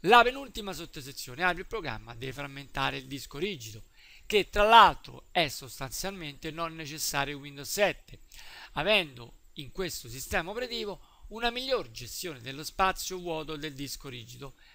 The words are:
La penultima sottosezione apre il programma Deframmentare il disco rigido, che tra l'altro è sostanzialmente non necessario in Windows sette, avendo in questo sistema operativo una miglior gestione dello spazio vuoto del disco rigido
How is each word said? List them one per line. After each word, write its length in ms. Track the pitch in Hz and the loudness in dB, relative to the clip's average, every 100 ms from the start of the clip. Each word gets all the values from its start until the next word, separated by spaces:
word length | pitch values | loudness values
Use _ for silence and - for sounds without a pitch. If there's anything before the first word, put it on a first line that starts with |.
La 220 | 170 240 | 10 10
penultima 520 | 233 269 277 226 202 | 10 2 -10 -10 -8
sottosezione 680 | 160 165 156 135 135 - 123 | -8 -10 -10 -12 -12 -12 0
apre 180 | 180 175 | 0 0
il 60 | 185 | -4
programma 480 | 226 160 110 110 | -8 -6 -8 -10
Deframmentare 840 | 117 131 127 143 139 139 - 135 135 | -10 -10 -8 -10 -10 -10 -2 -2 -2
il 80 | 131 | -8
disco 320 | 139 - 139 | -10 -10 -6
rigido, 460 | 190 170 110 107 - - - - - | -4 -4 -10 -14 -18 -20 -20 -20 2
che 240 | 214 180 | 2 2
tra 140 | 208 | 4
l'altro 640 | 208 233 190 139 - 123 - | 10 12 12 8 -10 -18 -4
è 180 | - 151 | 0 0
sostanzialmente 1000 | - 131 - 135 - 185 196 156 135 160 | -2 -12 -10 -8 -6 -6 -6 -10 -8 -10
non 240 | 156 165 | -6 -6
necessario 600 | 160 151 156 - 147 139 143 | -6 -10 -4 -2 0 -2 -4
in 60 | |
Windows 280 | 143 139 135 | -12 -12 -8
sette, 500 | - 202 147 - - - - - - - | 2 2 2 -10 -20 -20 -18 -16 -16 -10
avendo 720 | 143 165 214 160 123 120 - - | -4 2 2 2 -8 -18 -18 -20
in 180 | - 135 | -16 -12
questo 340 | - 180 - 120 | -6 -6 -6 -10
sistema 440 | 131 - 190 165 | -12 -4 -2 -2
operativo 500 | 214 247 233 208 180 - - - | -6 -6 -6 -6 -8 -14 -20 -14
una 220 | 214 233 | -4 -2
miglior 400 | 240 262 247 135 | -2 -2 -2 -2
gestione 500 | 110 120 - 180 135 | -12 -12 -8 -8 -10
dello 240 | 117 135 | -10 -10
spazio 540 | 156 - 190 180 - 185 | -10 2 2 2 -4 -6
vuoto 380 | 175 160 151 156 | -4 -4 -4 -6
del 160 | 151 | -8
disco 380 | 135 139 - 143 | -8 -8 -8 -10
rigido 460 | 123 117 123 135 - - | -12 -14 -14 -14 -16 -20